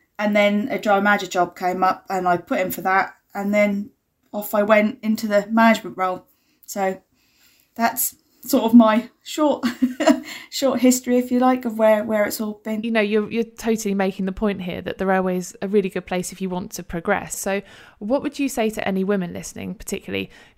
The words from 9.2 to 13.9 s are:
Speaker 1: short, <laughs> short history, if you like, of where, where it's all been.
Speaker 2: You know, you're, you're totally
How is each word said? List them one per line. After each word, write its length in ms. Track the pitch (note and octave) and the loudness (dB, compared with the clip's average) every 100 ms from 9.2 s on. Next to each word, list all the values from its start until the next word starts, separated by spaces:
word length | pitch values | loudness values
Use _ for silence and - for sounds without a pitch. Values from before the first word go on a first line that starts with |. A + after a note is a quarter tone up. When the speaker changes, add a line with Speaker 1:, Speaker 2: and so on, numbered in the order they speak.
Speaker 1:
short, 420 | - - D4+ B3+ A#3 - B3+ - G3 | -10 0 2 2 -4 -2 -2 2 2
<laughs> 420 | - - - - | 2 0 -16 -12
short 300 | - C4+ A#3+ | -2 0 4
history, 380 | B3+ B3+ B3 B3 | 4 4 2 0
if 140 | B3 | 2
you 80 | B3 | 2
like, 260 | B3+ B3+ B3 | 2 2 -2
of 120 | A3 | 2
where, 280 | A3 G#3+ A3 | 4 4 2
where 180 | G#3+ | 0
it's 160 | G#3 - | 0 -2
all 220 | G#3+ G#3 | -6 -8
been. 180 | - G#3+ | -8 -6
Speaker 2:
You 100 | A#3 | -2
know, 100 | A3+ | 0
you're, 280 | G#3 G#3+ G#3 | 2 0 0
you're 140 | A3+ | -4
totally 500 | A3+ - A3+ A3 G3+ | -4 -4 -2 -2 -2